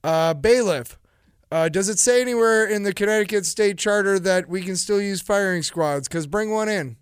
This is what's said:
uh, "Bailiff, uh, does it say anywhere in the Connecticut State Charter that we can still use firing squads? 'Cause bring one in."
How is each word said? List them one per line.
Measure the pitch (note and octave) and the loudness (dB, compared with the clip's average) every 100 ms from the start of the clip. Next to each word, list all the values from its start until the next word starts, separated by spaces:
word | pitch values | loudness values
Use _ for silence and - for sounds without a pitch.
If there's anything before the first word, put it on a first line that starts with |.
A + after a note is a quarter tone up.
uh, | D#3 D#3+ E3 | 0 0 0
"Bailiff, | D#3 G#3+ B3 G#3+ D3 A#2+ - _ _ _ _ _ | 0 4 4 4 -2 -6 -18 _ _ _ _ _
uh, | D#3+ D#3+ | 0 0
does | E3 G3 | 0 -2
it | G#3 | 2
say | B3 B3 | 2 2
anywhere | B3 A#3+ A3+ A3 G#3+ | 2 2 4 4 2
in | G#3 | 0
the | G3+ | -2
Connecticut | - G3+ G#3+ G3+ G#3 F3 | -2 0 0 0 -2 -4
State | - G#3 F#3 | 0 0 2
Charter | G#3+ G#3 G3 G3 | 0 2 2 0
that | F3+ F#3 E3 | 2 0 0
we | F#3 | -6
can | F#3 F#3 | -4 -6
still | - G3+ | 0 0
use | G3+ F#3+ | 0 -4
firing | - G3+ F#3+ F3+ | -2 0 0 -2
squads? | D3 E3+ D#3 C#3+ C3+ | -4 -2 -2 -2 -4
'Cause | E3 D3+ | -8 -4
bring | G3+ G#3+ | -4 -2
one | G#3+ G#3+ | -2 -2
in." | G#3 C3+ A2 | -2 -6 -12